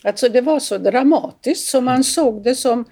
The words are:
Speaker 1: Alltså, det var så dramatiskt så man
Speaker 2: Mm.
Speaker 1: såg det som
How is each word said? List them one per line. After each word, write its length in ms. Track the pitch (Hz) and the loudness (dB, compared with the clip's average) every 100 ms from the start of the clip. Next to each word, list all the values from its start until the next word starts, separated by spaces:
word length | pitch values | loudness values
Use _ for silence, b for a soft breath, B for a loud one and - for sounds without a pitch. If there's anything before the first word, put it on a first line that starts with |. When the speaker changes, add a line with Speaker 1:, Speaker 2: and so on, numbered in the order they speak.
Speaker 1:
Alltså, 260 | - 208 247 | -6 -2 0
det 120 | 233 | 2
var 180 | 254 302 | 2 0
så 180 | - 196 | -2 -2
dramatiskt 920 | 196 233 269 311 - - 247 339 - | 0 2 4 2 0 -8 -4 -4 -2
så 120 | 269 | 0
man 120 | 254 | 0
Speaker 2:
Mm. 100 | 254 | 0
Speaker 1:
såg 400 | 262 - 285 214 | 0 2 0 0
det 120 | 214 254 | -2 -2
som 300 | 262 233 233 | 0 -2 -4